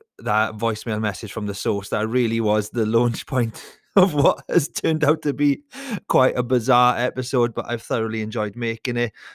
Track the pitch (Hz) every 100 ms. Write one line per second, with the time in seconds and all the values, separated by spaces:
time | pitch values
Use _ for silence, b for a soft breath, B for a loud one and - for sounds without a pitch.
0 | _ - 113 107 110 110 117 110 - 107
1 | 110 - 107 - 104 98 120 101 95 110
2 | 110 123 117 113 107 107 104 117 110 117
3 | 120 113 - 127 113 - B B B -
4 | 185 147 147 - - - 143 - 160 156
5 | 143 156 151 131 143 135 _ 254 269 214
6 | - - 131 - 123 127 113 123 123 98
7 | 123 131 123 127 120 117 - 117 - 123
8 | 110 110 107 113 107 110 120 113 - 120
9 | 117 B B